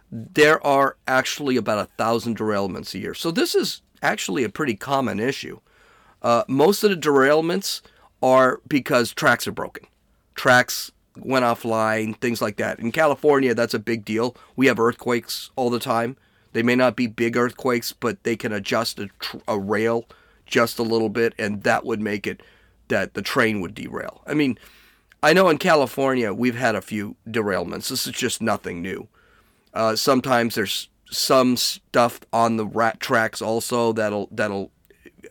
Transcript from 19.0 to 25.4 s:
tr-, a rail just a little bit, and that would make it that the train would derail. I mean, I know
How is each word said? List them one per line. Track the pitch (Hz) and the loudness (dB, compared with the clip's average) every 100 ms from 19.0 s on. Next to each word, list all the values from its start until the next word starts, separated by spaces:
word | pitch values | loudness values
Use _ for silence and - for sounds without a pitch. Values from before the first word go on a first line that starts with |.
| 101 - | -12 -10
tr-, | - - - | -12 -10 -6
a | 107 | -4
rail | 98 104 113 117 - - _ _ - | 0 0 2 0 -4 -20 _ _ -4
just | 127 117 - | 0 0 0
a | |
little | 117 113 110 | -2 0 0
bit, | 117 117 - | 0 -2 0
and | 110 101 | -6 -2
that | 120 113 | 0 0
would | - 110 | 0 -4
make | 107 104 107 | -4 -4 -6
it | - - _ _ _ - | -10 -16 _ _ _ -4
that | 110 95 | -2 -2
the | - | -6
train | 101 139 113 107 | -4 0 0 0
would | 87 | -6
derail. | - - - - - - | -8 -10 -10 -10 -14 -4
I | |
mean, | 151 139 - - _ _ _ _ - | 0 0 0 -8 _ _ _ _ 0
I | 147 | 4
know | 160 | 6